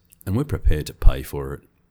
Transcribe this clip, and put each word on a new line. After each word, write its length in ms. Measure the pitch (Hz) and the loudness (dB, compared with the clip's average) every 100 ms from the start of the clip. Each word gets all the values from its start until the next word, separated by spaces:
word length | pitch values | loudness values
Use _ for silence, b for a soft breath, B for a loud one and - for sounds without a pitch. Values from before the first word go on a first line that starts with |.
| _ _ - | _ _ -8
and 100 | 101 | -6
we're 80 | |
prepared 440 | 151 85 - 76 73 | -4 -2 0 0 -2
to 60 | - | 2
pay 260 | - 67 | 4 4
for 320 | 65 71 67 | 0 -10 -10
it. 80 | 71 _ _ _ | -12 _ _ _